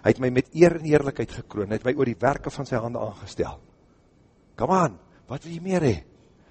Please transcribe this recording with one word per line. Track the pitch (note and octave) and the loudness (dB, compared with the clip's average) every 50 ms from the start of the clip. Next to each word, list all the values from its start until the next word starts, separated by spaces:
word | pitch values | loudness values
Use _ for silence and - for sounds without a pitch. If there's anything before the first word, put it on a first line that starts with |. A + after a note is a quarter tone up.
hy | - G#2+ | 2 2
het | A2+ - | 2 2
my | C3 B2 B2 | 2 0 2
met | B2+ - - - D#3+ | 0 0 0 4 4
eer | F3 E3+ E3 E3 | 6 6 4 2
en | D#3 | 0
heerlikheid | D#3 D3 D3 C#3 C#3 - - A#2 - - - | 2 2 2 2 2 -4 -4 -6 -6 -8 -12
gekroon, | - - - G#2 G2 G2 | -14 -8 -4 -4 -4 -2
hy | A2 G#2 | -2 -2
het | - | -2
my | B2+ B2+ - | 0 0 0
oor | C3+ B2 | 0 -2
die | A2+ - | 0 0
werke | A#2+ C3 C#3+ - - D3 | 0 0 0 0 -4 -8
van | - - C3+ | -8 -8 -6
sy | - C3 A2+ | -4 -4 -4
hande | A2+ A#2 A#2+ A#2 | -4 -4 -6 -6
aangestel. | A2 A2 G2+ - - F#2 - - E2+ - - - - - _ _ _ _ _ _ _ _ _ _ _ _ _ _ _ _ _ - | -6 -6 -8 -10 -16 -10 -4 -4 -4 -4 -6 -16 -20 -20 _ _ _ _ _ _ _ _ _ _ _ _ _ _ _ _ _ -2
Come | A2+ D3 F#3+ F#3+ | 0 2 4 4
on, | E3+ C3 F#2 - _ _ _ - _ - | 2 2 -2 -6 _ _ _ -20 _ -12
wat | B2 C#3+ - | -12 -10 -10
wil | E3 E3+ | -10 -12
jy | D#3+ | -8
meer | E3+ F#3+ F#3+ F3+ D#3+ | -4 -2 0 2 2
hê? | B2+ G2 D2+ - - - _ _ _ _ _ _ _ | 2 0 0 -4 -14 -20 _ _ _ _ _ _ _